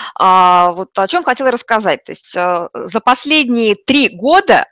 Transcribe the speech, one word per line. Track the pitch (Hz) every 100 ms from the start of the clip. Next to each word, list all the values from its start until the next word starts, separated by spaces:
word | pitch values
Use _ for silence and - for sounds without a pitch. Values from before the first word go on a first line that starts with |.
| - -
А, | 190 185 180 180 180
вот | 175 190 -
о | 196
чём | 349
хотела | 285 247 262
рассказать. | 240 - 220 196 143 -
То |
есть, | - - 180
э, | 180 175 175
за | - 185 220
последние | 247 262 285 311 254 240 220 202
три | - 277 247
года, | 180 240 359 381 185 -